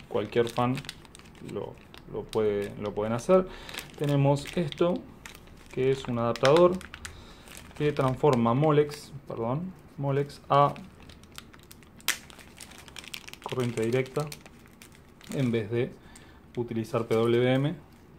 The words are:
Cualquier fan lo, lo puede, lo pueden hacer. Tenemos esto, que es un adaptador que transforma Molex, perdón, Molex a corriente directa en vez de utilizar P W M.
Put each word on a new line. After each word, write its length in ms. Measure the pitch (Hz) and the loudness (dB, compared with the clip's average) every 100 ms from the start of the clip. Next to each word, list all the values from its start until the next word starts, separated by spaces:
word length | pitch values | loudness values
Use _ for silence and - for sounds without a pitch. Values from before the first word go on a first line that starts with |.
| - | -6
Cualquier 400 | 104 107 120 117 | -4 -2 0 0
fan 260 | - 123 139 - - - - - - - | 2 0 0 -6 -16 -20 -20 -20 -18 -10
lo, 180 | 104 - - - - - | -8 -8 -12 -20 -20 -12
lo 120 | 107 | -10
puede, 460 | 98 113 107 101 101 - | -4 0 2 2 -4 -6
lo 100 | 104 | -6
pueden 220 | 98 110 | -2 -2
hacer. 340 | 117 - 185 185 - - - - - | -2 4 4 4 -10 -14 -14 -14 -6
Tenemos 460 | 147 143 139 143 - 180 | 0 4 4 2 0 -4
esto, 400 | 151 - 175 202 - - - - - - - | -4 0 0 0 -6 -18 -20 -20 -20 -20 -10
que 180 | - 131 | -2 0
es 160 | 135 - | 0 -2
un 120 | 120 | -2
adaptador 540 | 117 113 135 165 180 185 - - - - - - - - - - | 0 4 6 8 6 4 -8 -16 -16 -16 -20 -20 -20 -20 -18 -2
que 140 | 147 | -2
transforma 600 | 139 131 127 151 123 117 | 2 0 2 4 4 4
Molex, 580 | 127 156 147 147 - - - - | 4 4 4 2 -2 -14 -18 -12
perdón, 460 | - 113 139 185 - - - | -6 -4 -4 -6 -12 -18 -6
Molex 460 | 139 139 143 - - | -2 -2 -2 -8 2
a 240 | 139 143 - - - - - - - - - - - - - - - - - - - - - - - - - - - | 4 4 2 -16 -20 -20 -20 -20 -20 -20 -20 -20 -20 -20 -12 -6 -6 -8 -20 -20 -20 -18 -18 -18 -18 -16 -16 -16 -14
corriente 380 | - 127 120 113 113 | -8 -4 -2 -2 0
directa 400 | 127 127 147 151 - - - - - - - - - - | 0 -2 -4 -6 -10 -20 -20 -20 -20 -20 -20 -20 -20 -10
en 160 | 151 123 | -2 0
vez 200 | 113 101 | 0 -2
de 200 | 117 135 - - - - - - - | -2 -2 -6 -20 -20 -20 -20 -12 -8
utilizar 500 | 120 113 110 117 113 | -4 -4 -2 -2 2
P 80 | |
W 400 | 113 117 117 123 | 2 4 4 4
M. 320 | 131 143 175 - - - | 4 2 -4 -12 -20 -20